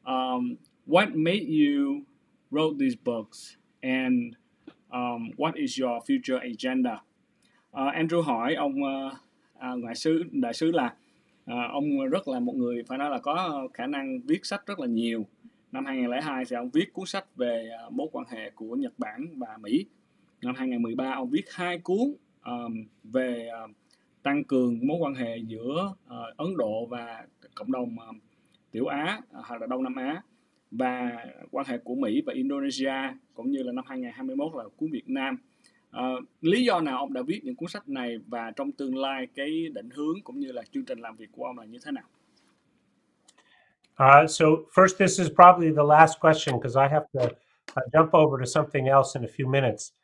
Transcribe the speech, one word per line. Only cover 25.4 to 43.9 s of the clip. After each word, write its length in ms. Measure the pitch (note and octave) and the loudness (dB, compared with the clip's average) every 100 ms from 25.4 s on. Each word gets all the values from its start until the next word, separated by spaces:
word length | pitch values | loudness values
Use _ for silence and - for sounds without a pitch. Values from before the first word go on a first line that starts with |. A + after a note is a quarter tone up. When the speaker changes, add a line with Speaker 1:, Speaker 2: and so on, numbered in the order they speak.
| A2+ A2 A#2+ D3+ G3 F#3+ _ | -10 -10 -6 -4 -6 -8 _
Speaker 1:
uh, 320 | A#2+ A#2 - | -14 -14 -8
Ấn 200 | D#3+ F3+ | -6 -2
Độ 280 | A2+ A2 A#2 | -2 -4 -6
và 400 | A#2+ A#2 A2+ - _ - - | -10 -10 -14 -20 _ -20 -14
cộng 160 | G#2+ | -6
đồng, 240 | C3 B2 A2+ A2+ | -4 -4 -10 -16
uh, 60 | A2 _ _ _ _ _ | -20 _ _ _ _ _
Tiểu 140 | A2 C3+ | -4 -4
Á, 360 | C#3+ D#3+ G#3+ - - | -2 -4 -6 -10 -20
uh, 60 | A#2+ | -14
hoặc 160 | A#2+ | -10
là 60 | A2+ | -6
Đông 160 | B2+ | -4
Nam 120 | C3 C3 | -4 -4
Á, 260 | C3 E3 - _ _ _ _ | -6 -6 -10 _ _ _ _
và 540 | A2+ B2+ B2+ B2 A#2 B2+ C2+ - | -4 -2 -2 -6 -6 -14 -18 -10
quan 140 | C3 C#3 | -8 -6
hệ 120 | A#2+ | -8
của 180 | - B2+ | -6 -4
Mỹ 260 | B2+ A2+ - | 0 0 -2
và 80 | |
Indonesia, 600 | C3 C3+ C#3 C#3 B2+ C3+ C3+ C3+ C3 _ | -4 -2 -2 -4 -2 -2 -2 -6 -10 _
cũng 180 | - B2 | -8 -4
như 120 | C#3 | -4
là 80 | F3+ | -4
năm 140 | B3+ B3+ | -6 -8
hai 120 | C4 | -10
nghìn 120 | A#2+ | -10
hai 100 | - | -10
mươi 120 | C3 C3 | -6 -4
mốt 200 | D3+ D#3 | -4 -6
là 80 | G#2+ _ | -12 _
cuốn 140 | D#3 | -6
Việt 180 | C#3+ - | -6 -4
Nam. 280 | C3+ C3+ B2+ _ _ _ _ _ - | -2 -2 -4 _ _ _ _ _ -6
Ờ, 180 | B2+ B2+ B2+ _ | -4 -4 -8 _
lý 240 | D#3+ G#3+ B3 | 2 4 4
do 140 | F#3 | 4
nào 180 | D#3 C3 | 2 -2
ông 160 | C#3 | -4
đã 80 | C3 | -4
viết 200 | C3 G3 | -4 -6
những 120 | C3+ B2+ | -6 -10
cuốn 140 | E3+ | -10
sách 200 | G#3 - | -10 -8
này 280 | C3+ A#2+ A#2 G#2+ | -6 -6 -8 -8
và 240 | A#2 A#2 A2 | -8 -8 -8
trong 160 | C#3 | -8
tương 260 | C#3 C#3 C3 | -6 -6 -4
lai 300 | C3+ C3+ B2+ - | -4 -4 -8 -6
cái 340 | C#3 D#3 E3 | -4 -4 -4
định 160 | C3 A2+ | -8 -14
hướng 320 | C3 D3+ F3+ | -6 -4 -4
cũng 160 | - C3 | -8 -10
như 120 | C3+ | -8
là 100 | B2 A2 | -8 -8
chương 140 | C#3 B2+ | -8 -8
trình 140 | A#2+ | -10
làm 160 | A#2 A2+ | -10 -16
việc 140 | G#2+ | -20
của 140 | - B2+ | -10 -10
ông 120 | B2 | -10
là 80 | A2 | -16
như 140 | A#2+ D3 | -16 -10
thế 60 | |
nào? 120 | C3+ - _ _ _ _ _ _ _ _ _ _ _ _ _ _ _ _ _ _ | -10 -10 _ _ _ _ _ _ _ _ _ _ _ _ _ _ _ _ _ _